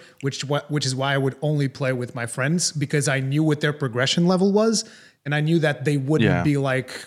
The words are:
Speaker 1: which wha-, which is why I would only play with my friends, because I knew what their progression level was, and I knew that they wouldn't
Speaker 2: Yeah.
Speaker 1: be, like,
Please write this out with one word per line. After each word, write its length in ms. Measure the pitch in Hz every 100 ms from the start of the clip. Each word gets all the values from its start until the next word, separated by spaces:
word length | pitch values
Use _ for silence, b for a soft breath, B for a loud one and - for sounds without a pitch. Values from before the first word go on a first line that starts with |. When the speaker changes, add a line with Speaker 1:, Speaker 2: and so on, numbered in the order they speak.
| B B
Speaker 1:
which 220 | 139 131
wha-, 180 | 131 143 -
which 160 | 147
is 80 | 135
why 200 | 131 135
I 40 | 139
would 180 | 135 131
only 280 | 151 151 139
play 240 | - 135
with 240 | 127 123 123
my 100 | 117
friends, 460 | - 131 175 165
because 340 | 147 139 151 143
I 140 | 135
knew 240 | 135 143
what 160 | 156 151
their 120 | 151
progression 540 | 147 135 117 131 - 175
level 240 | 185 196
was, 320 | 202 220 220 - B B B
and 100 | - 147
I 40 |
knew 200 | 151 165
that 240 | 151 147
they 140 | 143 147
wouldn't 300 | 135 156 214
Speaker 2:
Yeah. 140 | -
Speaker 1:
be, 140 | 156 139
like, 340 | 135 131 127 -